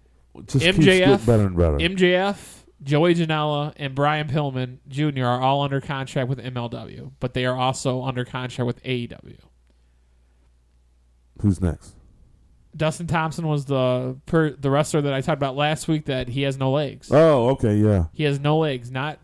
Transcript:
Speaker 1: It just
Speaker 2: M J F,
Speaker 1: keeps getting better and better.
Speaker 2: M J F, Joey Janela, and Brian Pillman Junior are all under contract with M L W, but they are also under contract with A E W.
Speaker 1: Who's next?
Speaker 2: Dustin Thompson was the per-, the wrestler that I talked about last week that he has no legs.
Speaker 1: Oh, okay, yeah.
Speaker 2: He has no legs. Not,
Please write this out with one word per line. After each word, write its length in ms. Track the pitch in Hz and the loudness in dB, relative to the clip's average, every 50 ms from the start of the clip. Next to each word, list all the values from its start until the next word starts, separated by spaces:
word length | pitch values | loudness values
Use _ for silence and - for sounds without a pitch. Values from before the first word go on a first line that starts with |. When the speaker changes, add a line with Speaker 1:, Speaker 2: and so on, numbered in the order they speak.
| _ _ _ _ _ _ - | _ _ _ _ _ _ -20
Speaker 1:
It 140 | 67 - - | -20 -8 -2
just 160 | - 131 156 | 0 2 2
Speaker 2:
M 140 | 175 190 165 | 4 4 6
J 220 | 156 190 185 185 | 6 8 8 6
F, 60 | 180 190 202 - | 6 6 4 4
Speaker 1:
keeps 40 | 113 | 4
getting 20 | |
better 200 | 117 117 107 104 | 4 4 4 4
and 100 | 95 90 | 2 2
better. 240 | 85 85 80 73 71 | 2 2 2 2 0
Speaker 2:
M 160 | 165 175 196 | 0 -2 0
J 180 | 185 185 180 180 | 2 2 4 4
F, 500 | 180 190 202 196 - - - - - - _ _ - | 2 2 0 -4 -6 -10 -20 -20 -20 -20 _ _ -12
Joey 320 | 147 135 151 147 165 175 175 | -4 -2 0 2 4 4 4
Janela, 580 | 170 165 156 160 156 151 151 147 143 147 151 - | 2 0 0 -2 -2 -2 -2 -2 -4 -4 -6 -8
and 180 | - 147 135 131 | -8 -10 -8 -4
Brian 340 | 143 143 147 151 151 151 147 | -2 0 0 0 -2 -4 -4
Pillman 500 | 131 151 147 139 131 127 127 123 127 - _ 143 | -2 -2 -2 -2 -4 -4 -6 -8 -10 -14 _ -10
Junior 380 | 131 139 151 151 143 131 127 | -4 -2 -2 -2 -2 0 0
are 140 | 120 123 123 | 0 0 0
all 220 | 131 131 139 143 | 2 2 2 2
under 180 | 143 139 139 139 | 0 -2 -2 -4
contract 480 | - - 143 135 135 131 - 147 127 123 | -4 -6 -8 -8 -8 -6 -4 -4 -2 -2
with 100 | 135 127 | -4 -6
M 160 | 110 127 127 | -6 -8 -8
L 120 | 123 117 117 | -6 -8 -8
W, 440 | 120 117 110 - - 135 139 139 - - | -8 -10 -12 -14 -16 -16 -16 -18 -12 -8
but 140 | - 123 - | -8 -6 -4
they 120 | 131 127 | -2 -2
are 100 | 127 127 | -2 -2
also 460 | 127 127 131 127 - - 135 127 127 | -2 -2 -2 -2 -2 -4 -4 -4 -4
under 220 | 127 131 123 123 123 | -4 -6 -6 -6 -6
contract 420 | - - 127 127 123 - - 123 | -6 -8 -8 -8 -8 -6 -4 -4
with 140 | 123 120 - - | -4 -4 -6 -6
A 60 | 131 | -6
E 140 | 127 123 120 | -6 -6 -6
W. 300 | 113 - - - - - - - _ _ _ _ _ _ _ _ _ _ _ _ _ _ _ _ _ _ _ _ _ _ _ _ _ _ _ _ _ _ _ _ _ _ _ _ _ _ - | -8 -12 -16 -20 -20 -20 -20 -20 _ _ _ _ _ _ _ _ _ _ _ _ _ _ _ _ _ _ _ _ _ _ _ _ _ _ _ _ _ _ _ _ _ _ _ _ _ _ -2
Speaker 1:
Who's 200 | - 104 92 - | 0 0 0 2
next? 340 | 92 85 76 - - - - - - _ _ - - _ _ _ _ _ _ _ _ _ - | 0 -2 -2 -4 -10 -20 -20 -20 -20 _ _ -20 -20 _ _ _ _ _ _ _ _ _ -6
Speaker 2:
Dustin 300 | 151 156 156 156 - 175 | -4 -2 -2 -2 -4 -4
Thompson 400 | 156 165 165 160 160 139 - 165 | -2 -2 0 0 -2 -4 -4 -2
was 180 | 156 151 147 131 | -2 -2 -2 -2
the 520 | 135 139 131 127 127 127 127 127 127 131 135 - | -2 0 0 2 0 0 -2 -4 -6 -8 -10 -8
per-, 240 | - 170 160 160 151 | -2 0 0 0 0
the 200 | 127 143 139 139 | -2 -4 -2 0
wrestler 300 | 135 147 151 - - 156 | 2 2 0 0 0 0
that 120 | 143 143 135 | 0 0 -2
I 60 | 135 | -2
talked 180 | 131 - 156 135 | -2 -2 -2 0
about 180 | 139 135 131 | -2 -2 -2
last 320 | 143 147 151 156 151 - - | -2 -2 -2 -2 -2 -2 -2
week 180 | 160 156 - | -2 -2 -2
that 220 | - 135 131 123 123 | -4 -4 -4 -4 -4
he 140 | 120 135 | -4 -2
has 160 | 139 139 131 135 | -2 -2 -2 -2
no 120 | 135 131 | 0 0
legs. 360 | 131 151 147 131 - - - - | 0 0 -2 -4 -8 -10 -4 2
Speaker 1:
Oh, 380 | - 147 165 160 147 127 113 123 | 6 6 6 6 6 4 4 2
okay, 260 | 135 - - 107 104 | 2 2 2 2 4
yeah. 300 | 104 107 107 101 92 82 - | 4 4 6 4 4 2 0
Speaker 2:
He 120 | - - 151 | -2 -2 -2
has 140 | 143 143 139 | -2 -2 0
no 200 | 139 147 151 160 | 0 0 2 2
legs. 320 | 160 151 135 123 120 123 | 0 0 -2 -6 -8 -8
Not, 280 | 131 131 139 151 147 - | -8 -6 -6 -6 -8 -12